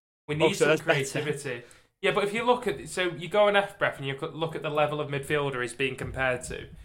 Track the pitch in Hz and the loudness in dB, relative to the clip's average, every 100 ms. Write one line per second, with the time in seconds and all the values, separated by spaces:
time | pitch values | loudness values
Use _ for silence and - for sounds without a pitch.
0 | _ _ - 151 160 - 151 156 170 147 | _ _ -6 2 2 4 4 4 4 2
1 | 135 151 151 139 135 117 - - _ _ | 0 -2 -2 -4 -6 -8 -12 -20 _ _
2 | 190 190 202 226 247 - 196 135 160 185 | 0 2 0 2 2 2 0 -6 -6 -2
3 | 180 156 170 208 208 202 202 - 139 - | -2 -4 0 4 6 4 2 0 -2 -2
4 | 135 135 160 151 160 160 156 151 147 151 | -6 -6 -8 -4 -4 -4 -2 2 2 0
5 | 139 139 139 147 139 127 120 - 131 127 | -4 -4 -2 -2 0 -2 -4 -2 -4 -4
6 | 127 131 131 123 - - 120 - | -6 -2 0 0 -6 -10 -12 -18